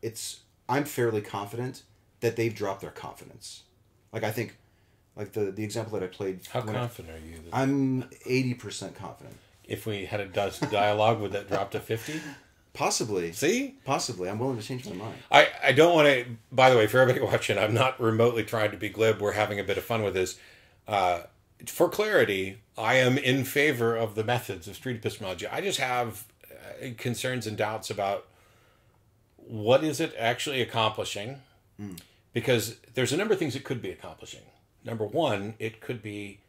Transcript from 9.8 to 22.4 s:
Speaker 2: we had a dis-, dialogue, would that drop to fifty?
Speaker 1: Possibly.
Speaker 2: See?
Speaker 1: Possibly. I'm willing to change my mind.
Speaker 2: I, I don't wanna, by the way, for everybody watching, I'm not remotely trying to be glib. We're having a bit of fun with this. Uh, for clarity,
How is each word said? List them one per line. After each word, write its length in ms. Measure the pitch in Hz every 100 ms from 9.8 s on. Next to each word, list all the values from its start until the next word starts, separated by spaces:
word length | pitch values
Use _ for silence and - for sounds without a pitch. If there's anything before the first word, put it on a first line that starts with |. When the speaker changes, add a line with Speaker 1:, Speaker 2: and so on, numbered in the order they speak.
| 113
Speaker 2:
we 200 | 101 92
had 120 | 107
a 60 | 95
dis-, 320 | 101 98 -
dialogue, 600 | 127 104 104 104 107 113
would 120 | 101
that 140 | 101 101
drop 220 | 98 98
to 80 | 104
fifty? 400 | - 113 - 156 151 135 _ _ _
Speaker 1:
Possibly. 600 | - 165 - 113 98 85
Speaker 2:
See? 440 | 101 143 240 277 -
Speaker 1:
Possibly. 440 | - 151 - 90 90
I'm 100 | 107
willing 160 | 131 120
to 60 |
change 240 | 110 127 -
my 80 | 90
mind. 180 | 107 - -
Speaker 2:
I, 180 | 143 147 -
I 100 | 135
don't 220 | 127 165
wanna, 300 | 170 147 131 123 113 -
by 200 | 120 131
the 60 | 123
way, 100 | 107
for 100 | 123
everybody 260 | 127 -
watching, 340 | 104 113 - 101
I'm 160 | 95
not 260 | 113 131 -
remotely 420 | 113 110 120 117
trying 280 | 104 113 107
to 40 | 92
be 120 | 104
glib. 320 | 101 110 101
We're 120 | 101
having 280 | 95 104 101
a 40 |
bit 120 | 95 95
of 60 |
fun 180 | - 117
with 120 | 101
this. 220 | 92 92 - - - _ _ -
Uh, 340 | 101 90 87 - _ _ - -
for 220 | - 170
clarity, 720 | - 214 190 110 98